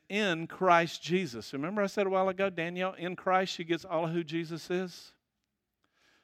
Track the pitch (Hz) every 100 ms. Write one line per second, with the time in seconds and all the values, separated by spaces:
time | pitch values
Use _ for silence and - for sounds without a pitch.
0 | - 196 208 165 165 - 185 170 165 -
1 | 139 180 165 117 104 139 156 208 196 214
2 | 196 190 190 185 196 170 165 180 185 -
3 | 170 180 190 185 190 - 165 165 190 160
4 | 165 170 160 165 160 165 - 180 185 -
5 | - _ _ _ _ _ _ _ _ _
6 | _ _